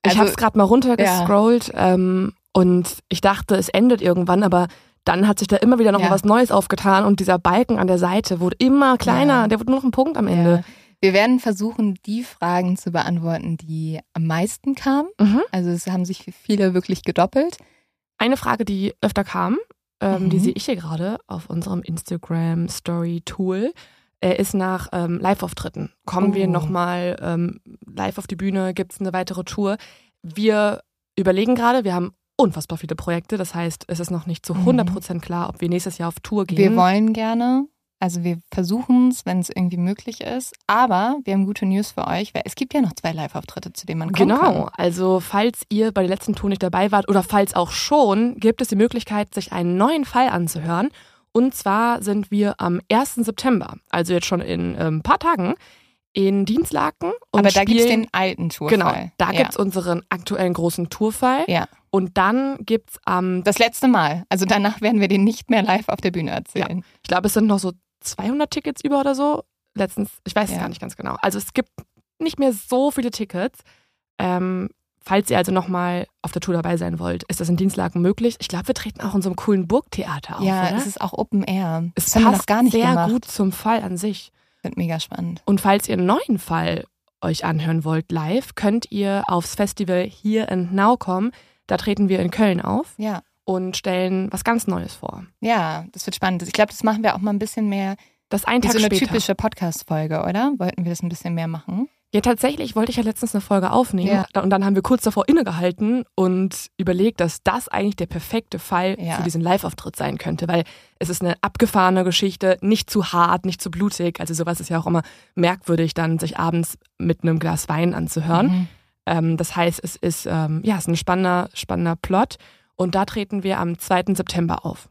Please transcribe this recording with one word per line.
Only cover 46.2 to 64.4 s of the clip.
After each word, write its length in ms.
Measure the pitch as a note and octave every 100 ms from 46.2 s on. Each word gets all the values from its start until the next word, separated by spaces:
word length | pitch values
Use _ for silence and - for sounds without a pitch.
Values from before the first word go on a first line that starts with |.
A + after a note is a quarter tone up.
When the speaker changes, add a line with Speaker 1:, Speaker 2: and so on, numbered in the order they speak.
| - G3+
Speaker 1:
Tour 140 | G3+
nicht 100 | F#3+
dabei 300 | F#3 F3+ G3+
wart 180 | G#3 G3
oder 140 | G3+
falls 320 | F3+ G#3 G3 -
auch 160 | F3
schon, 640 | - - D4 A#3 G3 A#3+ -
gibt 220 | A3 A3+
es 60 | B3
die 80 | G3
Möglichkeit, 580 | A#3 A#3+ - G#3 G3
sich 180 | - F#3
einen 260 | F#3 F3 F3+
neuen 280 | A3+ D#4+ C4
Fall 240 | B3+ B3+
anzuhören. 600 | F3 E3+ D#3+ D#3+ E3+ C4 - _ _ _
Und 240 | A3+ B3+ -
zwar 480 | G3+ G3+ A#3 A#3+
sind 260 | G3 G#3 G3
wir 320 | G3+ G#3 -
am 200 | F#3 F3 -
ersten 360 | A3 C#4+ -
September, 540 | A3+ G#3+ C4 A3 - - _
also 240 | F3 E3+
jetzt 140 | F3 -
schon 140 | F3+
in, 340 | - E3+ F3 -
ähm, 180 | E3 D#3
ein 40 |
paar 160 | - D4
Tagen, 360 | E4 D#4 F3+ F4+ - _ _ _ _
in 320 | - G3 G3+ G3
Dienstlaken 640 | A#3 E4+ D4 D4+ - E4+ A#4 _
und 80 | G#3+
Speaker 2:
Aber 100 | G3+
da 140 | F#3+
gibt's 200 | G#3 A#3
Speaker 1:
spielen 180 | A#3 A3+
Speaker 2:
den 60 | A3
alten 380 | F#3 F#3+ - E3+
Tourfall. 280 | - D3+ G#3+
Speaker 1:
Genau, 160 | E3+ - F3 _
da 140 | F3+
Speaker 2:
Ja. 60 | F3
Speaker 1:
gibt's 180 | - -
unseren 440 | G3 F#3+ F3+ E3+ -
aktuellen 440 | F3+ - G3+ F#3
großen 360 | E3+ E3+ - E3+
Tourfall. 540 | - G#3+ G#3+ B3+ C4 E4+
Speaker 2:
Ja. 180 | F3 - _ _
Speaker 1:
Und 260 | G3 F#3 G3+
dann 400 | F#3+ B3 C4+ C4+ G#3
gibt's 340 | A3 _ - -
am 380 | F3+ F#3 F3+
Speaker 2:
Das 160 | F#3 G3
letzte 280 | A#3 - C4
Mal. 360 | A3+ D3+ E3 F#3
Also 160 | F#3+